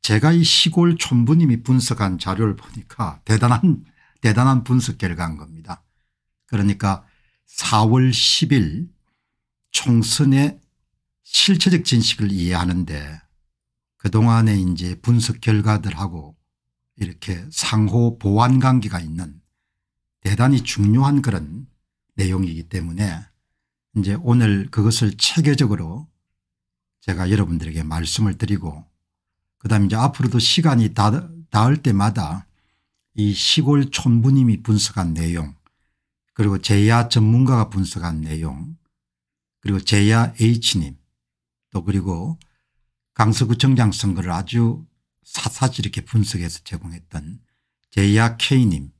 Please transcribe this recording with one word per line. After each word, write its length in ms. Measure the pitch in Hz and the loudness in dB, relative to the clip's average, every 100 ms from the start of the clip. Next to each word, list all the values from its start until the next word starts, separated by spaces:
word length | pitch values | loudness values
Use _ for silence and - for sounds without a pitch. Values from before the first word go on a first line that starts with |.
제가 300 | - 107 151 | 0 2 4
이 120 | 170 | 4
시골 520 | 160 - 170 160 175 165 | 2 2 0 2 2 2
촌부님이 680 | - 123 117 160 156 117 | 0 0 4 4 4 0
분석한 540 | 117 127 120 120 98 90 | 2 0 0 -2 -2 -2
자료를 380 | - 95 110 - | -6 -2 -2 -4
보니까 640 | - - - - 101 78 - | -12 -20 -20 -10 -10 -10 -2
대단한, 580 | 110 120 120 180 139 - _ _ _ | 0 2 2 2 0 -4 _ _ _
대단한 420 | 120 110 127 131 | 0 4 4 2
분석 340 | 117 127 117 - | 2 -2 0 -6
결과인 380 | 92 82 82 76 | -6 -4 -6 -8
겁니다. 480 | 78 80 80 87 _ _ _ _ _ _ _ | -16 -20 -18 -18 _ _ _ _ _ _ _
그러니까 600 | 110 101 98 101 95 _ _ _ _ _ | -2 0 0 -2 -4 _ _ _ _ _
사월 680 | - - 110 110 123 131 | -10 2 4 4 4 2
십 400 | 117 - - 160 | 2 0 0 2
일 360 | 135 85 82 175 _ _ _ _ _ _ _ _ | 2 0 -4 -10 _ _ _ _ _ _ _ _
총선의 920 | - - 120 110 - 151 135 143 - _ _ _ _ _ _ | -6 0 2 2 0 2 4 2 -2 _ _ _ _ _ _
실체적 600 | _ - - 180 196 175 | _ 0 2 2 4 2
진실을 480 | - 120 113 - 104 | 2 0 0 -2 -2
이해하는데 880 | 98 87 90 90 90 80 78 73 78 _ _ _ _ _ _ _ _ | -2 -2 -2 -2 -2 -4 -8 -12 -16 _ _ _ _ _ _ _ _
그동안의 640 | 101 110 117 113 110 101 92 | -2 2 4 4 2 2 0
이제 240 | 82 90 90 | -4 -6 -6
분석 400 | - 120 113 - | 0 2 2 -4
결과들하고 960 | - 107 104 104 95 82 98 82 73 - _ _ _ _ _ _ | 0 0 2 0 -2 -6 -8 -8 -16 -20 _ _ _ _ _ _
이렇게 500 | 95 82 - 90 117 | -10 -10 -10 -10 -8
상호 680 | - - 110 104 113 120 117 | -8 -2 0 2 2 0 0
보완 420 | 98 101 123 131 | 0 2 2 2
관계가 420 | 131 127 104 87 | 2 0 -2 -8
있는 400 | 82 82 85 71 _ _ _ _ _ _ _ _ | -8 -10 -12 -16 _ _ _ _ _ _ _ _
대단히 420 | 101 104 127 135 | -4 2 4 2
중요한 580 | - - 101 113 135 143 | 0 0 2 4 4 2
그런 460 | 123 92 73 92 135 _ _ _ _ - | 0 -4 -8 -14 -18 _ _ _ _ -4
내용이기 540 | 98 92 92 80 82 | -2 -2 -4 -6 -8
때문에 560 | 92 85 85 104 82 - _ _ _ _ _ _ 107 | -8 -8 -4 -6 -6 -14 _ _ _ _ _ _ -4
이제 200 | 95 101 | -2 -2
오늘 500 | 147 120 113 101 95 | 0 2 2 0 -2
그것을 460 | - 107 113 110 - | 0 0 2 -2 0
체계적으로 920 | - - 151 143 131 98 80 101 156 _ _ _ _ _ _ _ _ _ | -2 2 2 2 0 -2 -6 -12 -16 _ _ _ _ _ _ _ _ _
제가 280 | - 85 92 | -8 -4 0
여러분들에게 540 | 104 87 85 78 80 | 0 0 -2 -6 -8
말씀을 540 | 78 82 80 - 107 90 | -6 -6 -6 -2 -2 -2
드리고 480 | - 101 80 76 - _ _ _ _ _ _ _ | -4 -4 -6 -12 -20 _ _ _ _ _ _ _
그다음에 280 | 98 110 98 | -2 2 2
이제 80 | 110 | 2
앞으로도 440 | 123 - 127 117 | -2 0 0 0
시간이 540 | 110 - 165 127 120 | 0 2 2 2 0
다, 360 | - 104 127 - - - | 2 0 0 -6 -20 -4
닿을 340 | 107 117 147 | 2 2 2
때마다 640 | 135 98 104 107 82 90 - _ _ _ _ _ _ - | 0 0 0 -2 -6 -8 -12 _ _ _ _ _ _ -2
이 180 | 104 | -2
시골 580 | 98 - - 135 147 139 | 0 0 0 2 2 2
촌부님이 720 | - 127 117 123 135 123 104 | -2 0 2 4 4 4 0
분석한 500 | - 104 - - 87 | 0 0 0 -4 -4
내용 420 | 80 82 85 76 69 _ _ _ _ _ _ _ | -2 -2 -4 -6 -12 _ _ _ _ _ _ _
그리고 260 | - 104 95 | -2 0 0
제야 500 | - 101 104 117 117 | 0 2 4 2 2
전문가가 600 | 120 110 120 131 123 107 | 2 4 4 4 2 0
분석한 520 | 98 92 - 85 80 | -2 -6 -6 -8 -8
내용 560 | 78 78 80 67 135 165 _ _ _ _ _ _ _ _ | -6 -6 -6 -8 -14 -18 _ _ _ _ _ _ _ _
그리고 200 | - 95 | -4 -4
제야 520 | - 104 101 113 120 - | 0 2 4 4 2 2
H님 580 | 113 117 117 98 73 65 _ _ _ _ _ _ _ | 2 2 0 -2 -4 -10 _ _ _ _ _ _ _
또 120 | 101 | -8
그리고 560 | 87 98 92 85 107 165 _ _ _ _ _ _ _ - | -4 -4 -2 -6 -6 -10 _ _ _ _ _ _ _ 0
강서구청장 760 | 110 107 113 117 131 127 113 | 2 2 0 2 2 4 2
선거를 400 | 90 101 92 90 | 0 -4 -4 -4
아주 540 | 87 95 117 117 - - _ _ _ | -6 -4 0 0 -2 -12 _ _ _
샅샅이 580 | _ - - - 131 - | _ -8 -8 -4 -4 -2
이렇게 200 | 98 - - | -8 -8 -4
분석해서 540 | 113 98 90 85 82 | -2 -2 -4 -8 -10
제공했던 760 | - 87 87 82 80 80 73 107 _ _ _ _ _ | -14 -14 -14 -18 _ -14 -12 -18 _ _ _ _ _
제야 480 | - 98 104 117 117 | 0 4 4 2 0
K님 540 | - 135 117 80 69 _ | 0 2 2 0 -8 _